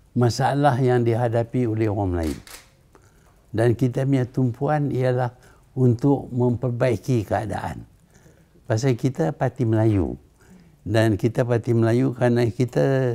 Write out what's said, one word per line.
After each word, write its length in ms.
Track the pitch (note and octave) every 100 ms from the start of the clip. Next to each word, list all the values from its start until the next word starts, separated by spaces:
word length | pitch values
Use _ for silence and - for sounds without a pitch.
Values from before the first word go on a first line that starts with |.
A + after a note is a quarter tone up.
| _
masalah 640 | A#2+ A#2+ A#2+ B2+ C#3 C#3+ B2
yang 240 | B2+ B2
dihadapi 640 | A#2 A2+ A#2+ A#2 A#2 B2+ A#2+
oleh 240 | A2 A2
orang 200 | G2+ F#2+
Melayu. 260 | F2 D#2 C2+ - - - _ _ - _ _ _ _ _
Dan 240 | G#2 A#2+
kita 320 | A2 B2+ C3+ C3+
punya 240 | C3+ A#2+
tumpuan 640 | - B2+ A2+ C#3+ D3+ C#3+
ialah 400 | B2 B2+ B2 B2 - - _ _
untuk 560 | C3+ B2+ A2+ C#3+ C3 -
memperbaiki 960 | B2 B2 A#2+ B2+ A#2+ B2+ A#2 - A#2+ G2
keadaan. 560 | G2 - - - A2 - _ _ - - _ _ _ -
Pasal 240 | A2 C3+
kita 400 | A#2 C3+ C3+ D#3+
parti 320 | - C3 - A2+
Melayu. 560 | A2 A2+ G2+ C#2 A#1+ - _ _ - - _ -
Dan 320 | A2 A2+ G2+
kita 240 | A#2+ B2+
parti 320 | A#2+ A#2 B2
Melayu 400 | A#2 A2+ A#2+ C3
kerana 320 | B2+ B2 A#2+ A#2+
kita 400 | - B2 D3 C#3 C3+ B2+